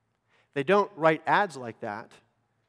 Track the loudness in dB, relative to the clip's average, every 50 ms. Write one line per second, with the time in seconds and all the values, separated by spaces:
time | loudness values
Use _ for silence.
0 | _ _ _ _ _ _ _ _ _ _ _ -6 0 2 2 2 2 0 -4 2
1 | 2 2 2 2 0 2 2 2 2 0 -4 -10 -12 -12 -12 -10 -10 -10 -10 -10
2 | -12 -16 -20 -20 _ _ _ _ _ _ _ _ _